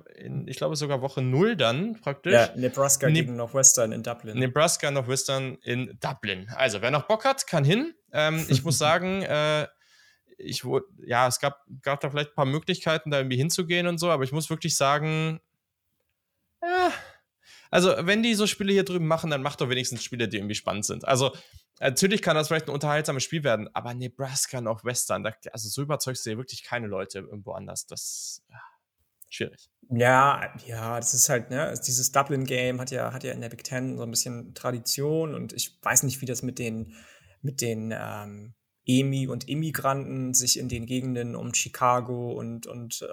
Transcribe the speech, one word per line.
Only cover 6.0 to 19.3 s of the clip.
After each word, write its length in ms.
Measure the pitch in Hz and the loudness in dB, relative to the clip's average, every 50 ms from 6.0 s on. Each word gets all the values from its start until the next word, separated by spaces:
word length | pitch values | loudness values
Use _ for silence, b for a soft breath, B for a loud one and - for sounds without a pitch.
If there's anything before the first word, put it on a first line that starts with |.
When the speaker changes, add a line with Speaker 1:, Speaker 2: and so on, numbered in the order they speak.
| - 147 143 - - 104 98 92 95 107 - | -6 -6 -6 -4 -4 -4 -4 -4 -6 -8 -2
Speaker 1:
Also, 260 | - 135 127 101 98 | 0 0 2 2 0
wer 100 | 104 123 | 0 0
noch 140 | 143 147 - | 0 0 2
Bock 180 | - 220 220 - | 0 0 2 2
hat, 220 | 269 269 269 - | 0 0 0 -2
kann 180 | - - 156 139 | 0 2 4 4
hin. 280 | 143 185 233 294 330 - _ _ _ - | 6 4 4 2 -2 -6 _ _ _ 0
Ähm, 320 | 151 151 156 160 160 156 | 0 2 2 2 0 0
ich 160 | - 143 131 135 | 2 2 2 4
muss 140 | - 131 | 2 2
Speaker 2:
<laughs> 0 | |
Speaker 1:
sagen, 460 | 107 151 151 165 180 175 185 190 196 180 | 2 4 4 4 4 2 0 -2 -2 0
äh, 440 | - 147 151 151 151 151 151 147 - _ b b b b b b b b b b _ - | 0 0 2 2 2 2 0 0 -4 _ b b b b b b b b b b _ -20
ich 260 | - - - - - - | -14 -10 -6 -6 -6 -4
wo-, 200 | 123 131 135 - - - - - | 0 0 -2 -2 -4 -18 -14 -4
ja, 220 | - 120 120 127 | 0 2 4 4
es 120 | 127 120 - | 4 2 2
gab, 240 | - 143 139 - _ - - 135 | -2 -2 -4 -4 _ -20 -14 -6
gab 180 | - 139 139 143 | -4 -4 -2 -2
da 100 | - 143 | -2 -4
vielleicht 200 | 135 147 151 151 | -2 -2 -4 -2
ein 60 | - | 0
paar 100 | - 143 | 0 2
Möglichkeiten, 680 | 131 139 156 - - 180 - - 170 160 160 - 151 | 2 2 0 0 -2 -4 -2 0 0 0 0 0 0
da 60 | 143 | 0
irgendwie 200 | 139 135 135 127 | 0 0 0 0
hinzugehen 500 | 123 139 170 - - 180 165 175 175 175 | 0 0 0 0 -2 0 0 0 2 2
und 100 | 175 175 | 0 0
so, 120 | 165 170 175 | 0 2 2
aber 140 | 165 135 135 | 2 2 2
ich 80 | 127 | 0
muss 180 | 139 160 151 - | -2 -4 -2 -4
wirklich 280 | 165 151 - 165 - | -4 -4 -2 -2 2
sagen, 640 | - 143 139 143 147 151 156 156 156 160 160 160 165 _ _ _ _ _ _ _ _ _ _ _ _ _ _ _ _ _ _ _ _ _ _ _ - | 4 4 4 4 4 2 0 0 0 0 -2 -4 -6 _ _ _ _ _ _ _ _ _ _ _ _ _ _ _ _ _ _ _ _ _ _ _ -6
äh, 280 | 349 349 359 370 359 339 B B B B B B B _ _ _ B B B B B B | -2 0 2 4 4 2 B B B B B B B _ _ _ B B B B B B
also, 240 | - 185 180 185 131 - | 4 6 6 6 4 4
wenn 240 | 170 175 202 220 226 | 2 2 2 4 4
die 120 | 240 226 | 4 4
so 120 | 196 214 | 4 2
Spiele 240 | 202 - - 202 196 | 0 0 0 2 4
hier 140 | 196 196 185 | 4 4 4
drüben 220 | 185 180 180 165 | 2 0 0 2
machen, 220 | 156 160 160 170 | 2 2 2 2
dann 120 | 160 | 0